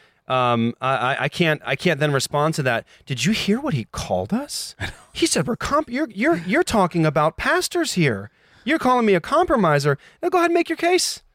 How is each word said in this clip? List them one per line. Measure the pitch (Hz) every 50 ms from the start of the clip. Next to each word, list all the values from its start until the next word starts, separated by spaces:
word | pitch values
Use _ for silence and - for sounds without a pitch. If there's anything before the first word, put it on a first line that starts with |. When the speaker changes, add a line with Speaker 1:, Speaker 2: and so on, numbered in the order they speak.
| _ _ _ _ _ -
Speaker 1:
um, | 127 127 123 123 120 117 113 117 - -
I, | 127 131 135
I, | 110 120 127 135 113 131
I | 147
can't, | - - 175 160 151 - -
I | 120 139
can't | - - 175 160 135
then | 151 147 139
respond | 135 - - - 143 147 160 160
to | - 135
that. | 127 117 110 - - - - _
"Did | - 135 113 120
you | 185 220
hear | - - 196 208 254
what | 294 294 170
he | 120 104 - -
called | - - - 98 92 92 - 202
us? | 247 294 - - - - - - -
Speaker 2:
<laughs> | - - - - - _ -
Speaker 1:
He | - 339
said | 320 - - -
we're | 247 233
comp-, | - - - 269 302 311 -
you're, | 240 269 311 240
you're, | 202 190 247 320 220 175
you're | 160 180 220 339 359
talking | - - 208 185 165 - 170 156
about | 156 139 156 151 160 -
pastors | - - 254 320 359 349 - - 349 320 - -
here. | - 160 135 107 98 101 - _ _ _ _ _ _ -
You're | 226 320 -
calling | - 254 254 247 226
me | 208 190
a | 165
compromiser." | - - 269 320 370 349 311 233 190 156 147 143 139 147 139 - - - - _
Now | - 349
go | 330 349
ahead | 339 339
and | 339
make | 339 330 -
your | 330
case. | - 330 349 370 339 - - - - - _